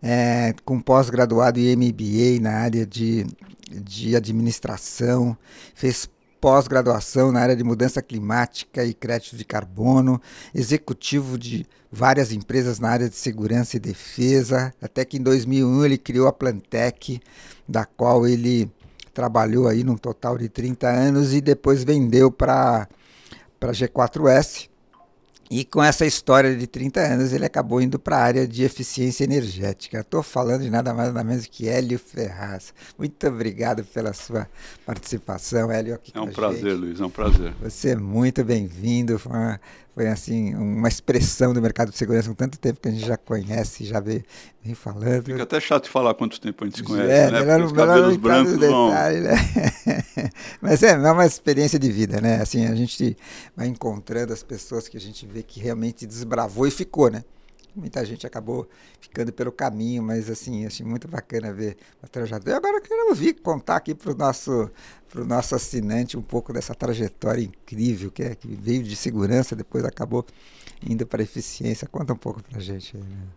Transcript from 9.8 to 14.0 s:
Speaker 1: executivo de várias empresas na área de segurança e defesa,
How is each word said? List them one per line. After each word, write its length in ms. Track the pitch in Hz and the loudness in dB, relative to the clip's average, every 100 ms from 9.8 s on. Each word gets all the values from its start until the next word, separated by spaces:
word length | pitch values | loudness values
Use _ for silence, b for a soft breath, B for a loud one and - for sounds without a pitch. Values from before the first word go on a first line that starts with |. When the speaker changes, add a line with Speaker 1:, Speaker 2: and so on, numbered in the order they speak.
| 113 131 131 127 B B B - | 4 4 4 2 B B B -6
Speaker 1:
executivo 840 | 117 151 - 131 - 143 135 127 | 0 0 -2 -10 -4 -4 -2 -8
de 280 | 120 117 - b b | -6 -8 -8 b b
várias 400 | 107 127 135 127 | 0 4 4 2
empresas 480 | 107 101 123 123 107 | -2 -2 0 0 -2
na 80 | 113 | 0
área 220 | 120 120 | 0 0
de 60 | - | -4
segurança 580 | - 110 107 117 117 120 | -8 -6 -2 0 -2 -4
e 40 | |
defesa, 920 | 92 98 | -8 -10